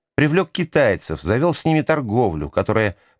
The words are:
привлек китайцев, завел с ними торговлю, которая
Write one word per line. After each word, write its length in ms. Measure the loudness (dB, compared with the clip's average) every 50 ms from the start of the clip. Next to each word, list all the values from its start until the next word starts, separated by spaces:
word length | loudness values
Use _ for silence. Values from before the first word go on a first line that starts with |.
| _ _ _
привлек 380 | 0 0 2 2 0 0 -2 -4
китайцев, 680 | -6 -6 -2 0 2 2 2 2 0 -2 -6 -8 -6 -2
завел 320 | -2 0 2 2 0 -2
с 100 | -2 -2
ними 160 | 0 0 0
торговлю, 720 | 2 0 0 -2 -2 0 0 0 0 0 0 -2 -6 -4
которая 460 | -2 -2 -2 0 0 0 0 0 -2 -6 _ _ _ _